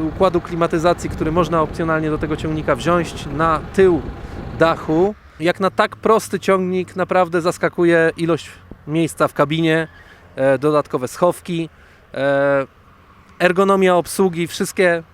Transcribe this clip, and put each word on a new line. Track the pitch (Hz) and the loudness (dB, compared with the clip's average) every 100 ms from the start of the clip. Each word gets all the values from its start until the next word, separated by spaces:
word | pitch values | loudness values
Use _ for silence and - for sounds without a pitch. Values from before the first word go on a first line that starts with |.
| 156 | -4
układu | - 190 175 | 0 0 0
klimatyzacji, | - 170 170 170 170 170 160 | -2 -2 -2 2 0 0 -4
który | - 160 | -4 -2
można | 165 160 165 | 0 0 0
opcjonalnie | 156 170 165 160 156 | -2 -2 -2 -2 -2
do | 151 | -4
tego | 156 151 | -4 -4
ciągnika | 160 156 156 127 | -4 -4 -2 -2
wziąć | 147 175 165 - 151 139 | 0 0 -2 -8 -8 -2
na | 165 151 - | -2 -2 -2
tył | - 190 156 - - - - - 120 | 2 4 4 -2 -10 -12 -12 -10 0
dachu. | 165 151 - 160 196 214 - - | 2 2 0 2 2 -2 -14 -4
Jak | 160 - | -2 0
na | 190 | 0
tak | - 208 - | 0 -2 -2
prosty | 214 220 - 185 | 2 2 0 -4
ciągnik | - 190 180 185 175 190 | 0 0 0 -4 -6 -6
naprawdę | 175 185 170 175 | -2 0 2 0
zaskakuje | 170 - 165 - 170 170 165 160 | -2 -2 -4 0 2 4 2 0
ilość | 165 160 - - - - - | -2 -2 -6 -20 -20 -16 -4
miejsca | 156 160 - 151 | -2 -2 0 -2
w | |
kabinie, | - 143 160 165 160 156 - - - - - | 0 0 0 0 0 -2 -10 -20 -20 -14 -2
e, | 135 131 | 2 2
dodatkowe | 147 151 - 147 123 | 2 0 0 -4 -6
schowki, | - 180 165 - 170 160 - - - _ | 0 0 0 -6 -6 -6 -12 -20 -20 _
e, | - 139 139 139 139 135 _ - - - - - - | -4 0 0 2 0 -2 _ -20 -20 -20 -20 -20 0
ergonomia | 180 180 196 196 185 180 | 2 4 4 4 4 4
obsługi, | 151 - 190 165 165 | 2 0 0 0 -4
wszystkie, | - 196 - 185 170 165 | -4 -4 0 2 2 -4